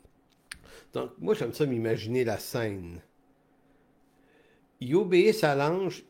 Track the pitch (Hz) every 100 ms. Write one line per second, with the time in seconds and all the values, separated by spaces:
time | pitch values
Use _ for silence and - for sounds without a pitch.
0 | _ _ _ _ - - - - - 127
1 | 127 - 165 214 120 - 147 120 113 110
2 | 107 127 117 98 - 123 110 98 85 85
3 | - _ _ _ _ _ _ _ _ _
4 | _ _ _ _ _ _ _ - 123 170
5 | 196 175 208 214 151 139 147 180 190 -
6 | -